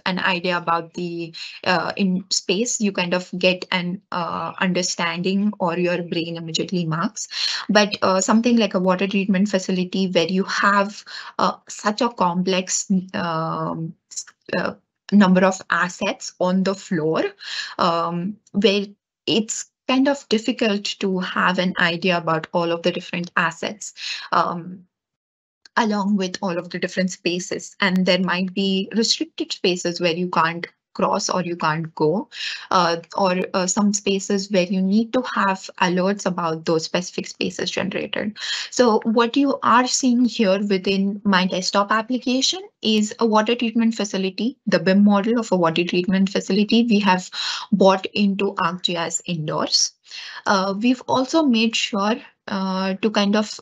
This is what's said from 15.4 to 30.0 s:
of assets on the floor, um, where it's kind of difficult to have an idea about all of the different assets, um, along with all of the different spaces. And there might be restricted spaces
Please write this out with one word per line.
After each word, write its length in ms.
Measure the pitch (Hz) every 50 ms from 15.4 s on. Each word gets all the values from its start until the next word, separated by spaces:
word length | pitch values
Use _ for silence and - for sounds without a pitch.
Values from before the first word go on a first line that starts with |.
| 190
of 160 | 190 190 - - -
assets 640 | - 170 175 180 - - 208 190 - - - - - -
on 220 | 180 180 185 190 185
the 120 | 190 202
floor, 500 | 202 - - 196 156 151 160 160 - 330 403 - _ - - - - - - - -
um, 600 | - 175 170 170 165 170 175 175 175 202 214 - _ _ -
where 340 | 202 202 202 196 208 196 202 - _ _ _ _ _ -
it's 400 | - 151 226 220 220 - - - _ _ _ _
kind 220 | - 254 262 269 294
of 180 | 277 277 - -
difficult 540 | 208 220 226 - 233 - 247 220 202 208 202 - - -
to 180 | - 196 190 180
have 400 | 185 185 - - 185 180 185 190
an 160 | 175 180 175 -
idea 380 | 180 170 170 170 170 185 175
about 300 | 175 165 160 160 160 160 - -
all 180 | 175 170 170 170
of 100 | 170 170
the 60 | 180
different 400 | 170 180 180 - - 180 175 175 -
assets, 560 | - 175 165 165 - - - 208 - - - - - - - - - - - -
um, 540 | - 165 - 175 175 165 180 180 - - _ _ _ _ _ _ _ _ _ _ _ _ _ _ _ _ - -
along 380 | - 240 214 208 208 190 196 208
with 240 | 190 190 185 185 -
all 160 | - 190 170
of 140 | 175 175 175
the 80 | - 180
different 320 | - 185 - 190 185 185
spaces. 640 | - - - 180 170 180 180 - - 170 - - - -
And 260 | 202 190 185 185 180
there 140 | 185 180 180
might 340 | 190 175 175 180 190 185 180
be 340 | 196 196 196 190 190 196 - 196
restricted 560 | 214 226 226 - - 320 330 - - 320 -
spaces 500 | - - - 190 175 180 - 175 170 175